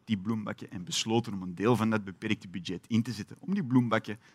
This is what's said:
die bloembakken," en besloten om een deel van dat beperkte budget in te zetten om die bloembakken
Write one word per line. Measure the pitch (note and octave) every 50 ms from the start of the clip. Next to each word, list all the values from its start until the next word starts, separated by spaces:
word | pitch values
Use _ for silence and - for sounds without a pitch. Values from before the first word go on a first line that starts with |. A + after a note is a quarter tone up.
| _
die | - A2 G2
bloembakken," | F#2 G#2 A2+ A2 G#2 A2+ G#2+ - - -
en | - G2+ F2
besloten | E2+ - - - A2+ A2 A#2+ A#2 - G2
om | F#2+
een | F2+ F2+ F2
deel | E2+ F#2+ A2+ B2+
van | G2+ A2 A2
dat | A2 A2 G2+
beperkte | G2 F#2 - - G#2+ G#2+ - - G2
budget | E2+ G2+ E2+ - F2+ F2 - -
in | A#2 A2 A2+
te | C3
zetten | A2+ G2 G2+ - - -
om | - - F#3
die | G#3 F3
bloembakken | A#2 B2 C3 A#2+ A2+ A2 A2 - - G#2+ - - - _